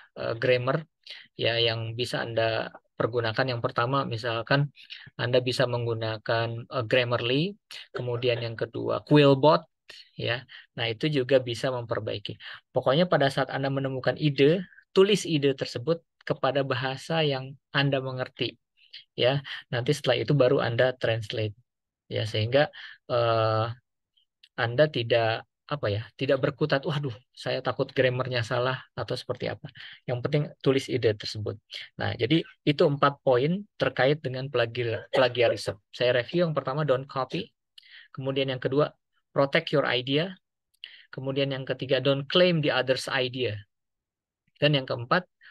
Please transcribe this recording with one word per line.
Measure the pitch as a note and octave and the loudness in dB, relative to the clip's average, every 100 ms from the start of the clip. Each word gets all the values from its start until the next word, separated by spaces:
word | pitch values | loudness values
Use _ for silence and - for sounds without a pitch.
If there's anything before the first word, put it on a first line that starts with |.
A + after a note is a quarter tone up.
| - - | -16 -8
eh, | B2 A#2 | -6 -2
grammar, | B2+ B2 B2 D#3 - _ - - - - | 2 2 2 -2 -4 _ -20 -20 -16 -4
ya, | A2+ A#2 | -2 0
yang | A#2 A2+ A2+ A#2 | 0 -2 -4 -6
bisa | A#2+ C#3 | -4 -4
Anda | B2 A2+ A2+ A2+ - - _ - | -4 0 0 0 -4 -10 _ -4
pergunakan. | A2+ A#2+ A2+ A2+ C3 | -2 0 -2 0 0
Yang | A#2+ | 0
pertama, | B2 - A#2+ C3+ | -2 -2 0 0
misalkan | C3+ A2+ A#2+ A#2 - C#3 C#3+ - - - - - | -2 -4 -4 -4 2 2 2 -4 -20 -18 -14 -6
Anda | A#2+ B2+ | 0 2
bisa | B2+ A#2+ | 2 0
menggunakan, | B2 A#2+ A#2 A2+ A2 A2 - A2+ A#2 A#2 - | 0 0 -2 -2 -4 -6 -2 -2 -2 -6 -6
eh, | C3 | -6
Grammarly, | A2 B2+ A#2+ A#2+ A#2+ C3+ F#3 G3+ - - - - | 0 0 2 0 0 0 0 -4 -18 -20 -12 -8
kemudian | B2 A#2+ A#2+ A#2 | -4 -2 0 0
yang | A#2 A2+ | -2 -6
kedua, | A#2 A#2 A2+ A2+ - | -6 -4 -4 -2 4
Quillbot, | D3 C#3+ C3 D3 F3 - _ - - - - | 6 8 8 6 4 0 _ -20 -20 -20 -8
ya. | A2+ A#2+ - - - - | -6 -6 -8 -20 -14 -6
Nah, | A#2 | -6
itu | A2 D#3 | -2 -2
juga | D3 B2+ C3+ | 0 2 2
bisa | A#2+ A#2 C3 | 2 -4 -4
memperbaiki. | B2 A#2+ A#2 G#2+ G#2+ - - - - _ B2+ | -4 -4 -6 -4 -8 -10 -14 -16 -20 _ -2
Pokoknya | B2+ C#3 F3+ | 2 2 4
pada | D#3 C#3 | 4 2
saat | C#3+ C3 | 0 -2
Anda | C3+ C3+ | -2 -2
menemukan | C3+ C3+ C3 C3 B2+ | -2 -4 -4 -2 0
ide, | D3+ C3+ C#3 F#3+ F3+ - _ | 0 4 4 4 -2 -16 _
tulis | F#3 G3 G3 | 4 4 4
ide | - D#3 C#3 C3 | 0 0 2 0
tersebut | C3 B2 B2 E3+ _ _ - | -4 -6 -4 -4 _ _ -6
kepada | D3 C3+ C#3 | -2 0 0
bahasa | C3+ B2 C3 C3+ - E3 | 0 -2 -4 -6 -2 0
yang | D3+ C3 C3 C#3 _ | 0 -2 -6 -16 _
Anda | C#3+ C#3+ C3+ | 0 2 2
mengerti, | C3 B2+ B2+ - A#2+ - _ _ _ - - - | -2 -6 -6 -4 -6 -6 _ _ _ -20 -10 0
ya. | A#2+ C#3+ - - - | 2 2 -4 -14 -8
Nanti | B2 B2 C#3+ | -4 0 0
setelah | C3 A#2+ | 0 0
itu | A#2 C#3+ | 2 4
baru | B2 C3+ | 6 4
Anda | A#2 A#2 B2+ | 2 2 2
translate, | - A#2 A2+ A2 A#2 G#2+ - _ _ _ _ | 2 -2 -2 -4 -4 -4 -6 _ _ _ _
ya, | - A2+ A2 | -8 -4 -2
sehingga, | A2 A2+ C3+ D3+ - - - - | -2 2 4 2 -2 -20 -16 -4
eh, | B2 A#2 A2+ A2 A2 A2+ A#2 _ _ _ _ _ _ _ - | 0 2 2 2 2 0 -6 _ _ _ _ _ _ _ -4
Anda | A#2 B2 D3+ | 0 4 2
tidak, | C#3 A#2 A#2+ A2 A#2 - _ | 2 2 2 2 0 -6 _
apa | - D3 A2 | -10 -4 -2
ya, | G2+ A2+ - | -2 -6 -4
tidak | C3+ C3+ | 0 2
berkutat, | C#3 - D3+ C#3 | 0 -2 0 0
"Waduh, | F3+ D3 C#3+ A2 _ | -2 -4 -6 -8 _
saya | - B2+ B2+ | -12 -6 -4
takut | B2+ - C3 | -4 -2 -2
grammarnya | - B2+ B2 B2 B2 | 2 2 0 -2 -2
salah," | A2+ B2 B2 B2+ - | -2 -2 -2 -4 -8
atau | - A2+ - | -10 -6 -6
seperti | - - A2+ | -6 -6 -6
apa. | A2+ - - - - | -6 -12 -18 -20 -14
Yang | - A#2+ | -8 -4
penting | A#2+ D3 D3 - | 0 0 -2 -2
tulis | C#3 C3+ - | 0 2 0
ide | B2+ A2+ G#2+ | 0 0 0
tersebut. | - G#2+ G#2+ G#2+ _ - - - | -6 -8 -8 -8 _ -16 -14 -6
Nah, | G#2+ | -6
jadi | - A#2 D#3+ - - - | -2 0 0 0 -6 -2
itu | D3 | 2
empat | E3 C#3+ C#3+ C#3 | 2 4 0 2
poin | C3+ B2 C#3+ F#3+ G3+ - | 2 2 2 -2 -6 -4
terkait | C3 B2+ B2+ D3+ | -2 2 2 2
dengan | C3 B2+ C3+ | -4 -8 -4
plagi-, | B2 A#2 A#2+ A#2 A2 - - | -2 -2 -2 -4 -4 -2 2
plagiarisme. | B2+ B2 A2+ G#2+ - - _ - | 2 4 2 2 -4 -8 _ -2
Saya | B2 B2 | 2 2
review, | A#2+ E3+ | 0 0
yang | E3+ | 0
pertama, | D3 C3 C#3+ | 0 -2 -2
don't | D3 C3 C3+ | 0 0 -2
copy. | C3+ B2+ D#3+ - _ _ - - - - | -6 -4 -6 -10 _ _ -20 -20 -20 -20
Kemudian | - C3 C3+ C3+ | -8 -4 -2 -2
yang | B2+ | -2
kedua, | C3 C3+ D3+ - _ _ _ | -2 0 0 -4 _ _ _
protect | - C#3 E3+ - | 0 2 0 0
your | D3 B2+ | 0 0
idea. | B2 B2+ C#3+ F#3 F#3 _ _ _ _ - - - | -2 0 -2 -2 -8 _ _ _ _ -20 -20 -18
Kemudian | - C3 C#3 C#3 C3 | -10 -4 -2 -2 -2
yang | |
ketiga, | C3 B2+ C3 C3 | -6 -6 -2 0
don't | C#3 C#3 C#3 | 2 0 2
claim | F3+ F3+ E3 | 4 4 4
the | D3 | 2
other's | B2 B2+ B2+ - | 0 0 0 0
idea. | C3+ B2+ B2+ A#2 G#2+ - _ _ _ _ _ _ _ _ - | -2 -2 -2 -4 -4 -12 _ _ _ _ _ _ _ _ 0
Dan | D3 C#3+ | 2 2
yang | |
keempat, | C3 B2 A#2+ F3 - _ - | -2 -4 0 -2 -2 _ -20